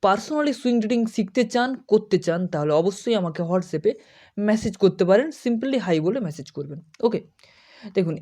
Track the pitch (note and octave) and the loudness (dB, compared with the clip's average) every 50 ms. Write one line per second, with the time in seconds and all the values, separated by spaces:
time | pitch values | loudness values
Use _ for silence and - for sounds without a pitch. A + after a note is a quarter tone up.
0 | - G3 F#3+ - - - D4+ D4+ D4 D4 C4 - - B3 A#3+ A#3+ G#3+ G#3+ B3 A#3 | 2 2 2 2 0 -2 -2 0 0 0 -2 -2 -2 0 0 0 0 0 0 0
1 | A3+ A3 - - G#3 F#3 - B3+ A#3+ A#3 - A#3+ A#3+ B3+ C4+ B3+ - - G#3 G#3+ | 0 -2 -2 -4 -4 -2 0 0 0 0 0 0 0 0 -2 -6 0 2 2 2
2 | G#3+ - - F#3+ F#3 F3+ E3 E3+ F#3 F3 - D3+ D3 D3+ D3+ D3+ E3+ F#3+ G3 - | 2 2 0 0 0 0 -2 -2 -2 -4 -2 -2 0 2 2 2 2 0 -2 -4
3 | - A#3+ A#3 G#3 F3+ E3+ D3+ - F3 E3 F3 F#3 F3+ - - D#3 D#3 G#3+ - - | -4 -2 -2 0 -2 -2 -4 -6 -4 -2 -2 -2 -2 -4 -6 -2 0 -2 -2 -2
4 | - _ _ - - _ _ - G#3 G#3+ G#3+ G#3+ - A3+ F#3+ - - F#3+ F#3+ - | -8 _ _ -20 -20 _ _ -4 -2 0 0 0 0 -4 0 2 2 2 4 2
5 | F#3 F3 F#3+ G#3+ C4+ D#4+ D4+ - - B3 A#3+ A3 A#3+ C4+ C4+ B3+ F#3 F#3 E3+ D#3+ | 4 4 6 4 4 2 -4 -4 -2 -2 -2 0 0 -2 -2 -2 0 0 0 0
6 | D#3 E3+ G#3 C#4 A3+ E3 D3 - C#3+ - - C#3+ C#3+ C#3+ D3 D#3+ - _ _ - | 2 0 -2 -2 -4 -6 -8 -10 -14 -12 -12 -12 -12 -10 -12 -16 -16 _ _ -2
7 | - A3+ A3 - - - _ _ _ _ _ _ _ _ - - - G#3+ F#3+ G3 | 0 0 0 0 -4 -10 _ _ _ _ _ _ _ _ -20 -20 -18 -4 -2 0
8 | F#3 E3 D#3 D#3+ | 0 0 -2 -6